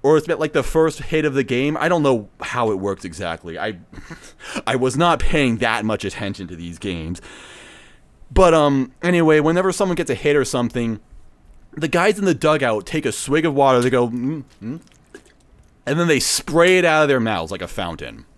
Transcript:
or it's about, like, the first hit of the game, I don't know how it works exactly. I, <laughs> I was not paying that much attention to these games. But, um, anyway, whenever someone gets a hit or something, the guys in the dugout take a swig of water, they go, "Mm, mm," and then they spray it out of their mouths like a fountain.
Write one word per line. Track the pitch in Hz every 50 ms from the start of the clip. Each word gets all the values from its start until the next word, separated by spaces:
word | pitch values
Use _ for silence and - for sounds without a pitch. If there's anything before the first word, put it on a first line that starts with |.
or | - 139 156
it's | 156 -
about, | 170 165 -
like, | 156 151
the | - 151
first | 123 - - 160 160 160 - -
hit | 127 117 165 156 151
of | 147 131
the | 139
game, | 127 - 127 123 135 147 156
I | - 143 170
don't | 180 165
know | 147 139 131 113 101 - _ _
how | - - - 123 117 110
it | 104
works | 95 95 101 98 90 -
exactly. | 90 82 87 98 85 82 82 - 85 82 80
I, | 92 110 104 87 - _ - - - - - -
<laughs> | - - - _ - - - - -
I | - 139
was | 127 127 131 120
not | 135 170 175 160 139
paying | - - - 156 139 123 113 104
that | 120 113 110 117 104
much | 110 107 101 -
attention | 98 - - 113 98 98 - 95 82
to | 90
these | 82 85 85 85 85
games. | - 101 87 82 78 80 90 - - - - - - - - - - - - - - - - _ _ _ _ _ - -
But, | 131 - 190 175 165
um, | 160 147 147 139 135 127 - - _
anyway, | - 175 180 170 165 156 156 151
whenever | 147 160 165 180 185 190
someone | 180 - 202 185 175
gets | 165 165 -
a | 127
hit | - - 143 143
or | 147 131
something, | - - 127 120 117 - 123 117 113 110 101 _ _ - - - - _ _ _ - - - - -
the | - 151 160 151
guys | - 170 180 214 - 214
in | 196
the | 185 160
dugout | 113 - 156 156 156 135 120 110 104 90
take | - - 156 143
a | 117
swig | 107 - - 131 139 160 156
of | 165 139
water, | 139 139 135 131 123
they | 120 127
go, | 120 123 123 117
"Mm, | 117 123 120 135 160 151 131 _ _ _
mm," | 98 113 139 170 - _ _ _ _ _ - - _ _ _ _ _ _ _ _ _ _ _ _ _
and | 135 139 165
then | 170 170
they | 151 123
spray | - - - - - - 139 165 170 180 185 185
it | 175
out | 165 156 156
of | 151 143
their | 139 127
mouths | 110 113 107 87 82 80
like | 98 87
a | 90 85
fountain. | - 113 92 85 80 73 71 60 57 55 - _ _